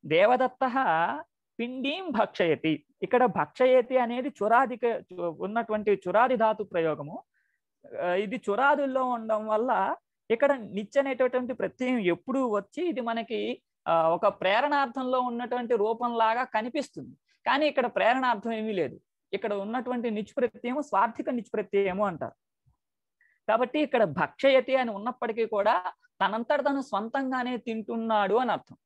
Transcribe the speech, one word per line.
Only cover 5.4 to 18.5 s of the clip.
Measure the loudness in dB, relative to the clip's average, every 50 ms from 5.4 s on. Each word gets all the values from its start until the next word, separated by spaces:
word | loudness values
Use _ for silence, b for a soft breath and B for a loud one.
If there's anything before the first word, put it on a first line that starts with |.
ఉన్నటువంటి | -8 -6 -4 -6 -4 -4 -4 -2 2 0 0 0 0 0
చురాది | 2 4 4 4 2
ధాతు | 2 2 0 0 -2
ప్రయోగము. | -6 -4 -2 0 0 0 -2 -4 -8 -12 -12 -14 -16 _ _ _ _ _ _ _ _ _ _ _ _ -14 -8 -4
ఆ, | -2
ఇది | 0 0 0 -2 -2 -6
చురాదుల్లో | -6 -4 -2 0 2 4 4 4 4 2 0 0 -2 0
ఉండడం | 0 -2 -4 -2 -2 -2 -2 0
వల్ల | 0 0 0 2 0 0 0 0 -2 -4 -8 _ _ _ _ _ _
ఇక్కడ | 0 2 4 2
నిచ్ | 2 0 -4 -8 -8 -8 -8 -2 0 0
అనేటటువంటి | 0 0 0 0 0 0 0 -2 -4 -4
ప్రత్యయం | -6 -6 -6 -6 -4 _ -2 -2 0 0
ఎప్పుడూ | 2 0 0 0 _ -4 -2 0 0 0
వచ్చి | 0 -2 -4 _ -8 -4 -4 -2
ఇది | -2 -4
మనకి, | -4 -4 -4 -4 -4 -4 -4 -4 -4 -4 -6 -8 _ _ _ _ _ 2
ఆ, | 2 4 4 4
ఒక | 2 4 2
ప్రేరణార్థంలో | 0 0 2 0 2 2 4 2 2 2 0 0 0 -2 -6 -2 0 0 0
ఉన్నటువంటి | 0 -2 -4 -6 -6 -4 -4 -4 0 0 0
రూపంలాగా | 2 2 0 0 -2 -2 -2 0 2 2 2 2 0 -2
కనిపిస్తుంది, | -2 -4 -4 -4 -2 -4 -6 -6 -6 _ -16 -16 -16 -18 _ _ _ _ _ _
కానీ | 0 2 2 2
ఇక్కడ | 2 2 0 -2
ప్రేరణార్థం | 0 0 2 2 4 4 2 2 0 0 -2 -2 -6